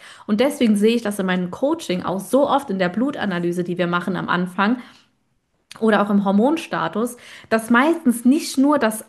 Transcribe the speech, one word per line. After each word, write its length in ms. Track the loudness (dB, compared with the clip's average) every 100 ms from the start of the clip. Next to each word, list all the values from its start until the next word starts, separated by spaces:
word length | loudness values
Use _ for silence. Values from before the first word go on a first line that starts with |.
| -20 -16 -2
Und 140 | 0
deswegen 380 | 0 2 2 4
sehe 180 | 4 2
ich 80 |
das 160 | -2 -4
in 80 | -2
meinem 240 | -2 -2
Coaching 500 | -2 -2 -2 -4 -4
auch 180 | -4 -6
so 300 | 0 2 4
oft 220 | 2 -2
in 80 | -2
der 100 | -2
Blutanalyse, 760 | 0 -2 -2 -4 -2 -2 -2
die 140 | -4 -2
wir 100 | -2
machen 280 | -2 -2 -4
am 140 | -2
Anfang, 480 | -2 -2 -2 0 0 -6 -20 _ _ _ _ _ _ _ -2
oder 200 | 2 2
auch 80 | 4
im 140 | 2
Hormonstatus, 960 | 2 2 2 0 -4 -4 -4 -4 -6 -8 -18 -20 -4
dass 200 | -2 2
meistens 560 | 2 4 2 0 2 2
nicht 320 | 2 0 0
nur 220 | 2 2
das 260 | 0 -4